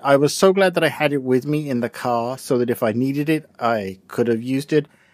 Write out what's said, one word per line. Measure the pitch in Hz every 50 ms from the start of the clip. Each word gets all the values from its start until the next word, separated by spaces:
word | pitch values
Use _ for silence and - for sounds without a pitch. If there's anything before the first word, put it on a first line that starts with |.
| -
I | 139 139 139
was | 147 143
so | - - 190 190 190
glad | 202 196 185 170
that | 170 160
I | 151
had | - - 151 143
it | 143 143 131
with | 127 127 127 131
me | 147 151 151 151 143
in | 131 120
the | 117 113
car | - - - 127 120 117 117 120 131 -
so | - - 139 120
that | 123 120
if | 117 - 127
I | 110
needed | 107 117 131 135 139 147 147 156
it, | 156 156 151 _ _ -
I | 127 117 117 107 101 95 92 - _ _
could | - - 120 117
have | 117 113 120
used | 127 131 135 143 -
it. | 156 151 147 - _ _ _ _